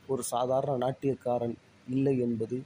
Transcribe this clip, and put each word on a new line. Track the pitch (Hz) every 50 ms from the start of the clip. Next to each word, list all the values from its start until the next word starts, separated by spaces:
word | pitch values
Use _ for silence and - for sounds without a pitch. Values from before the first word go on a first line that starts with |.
| -
ஒரு | - 135 123 120
சாதாரண | - 127 120 127 127 131 135 139 143 139
நாட்டியக்காரன் | 123 123 131 131 - - 135 123 - - 123 120 120 120 117 117 - - - - - -
இல்லை | - 127 135 135 139 135 127
என்பது | 120 120 117 110 113 110 123 127 143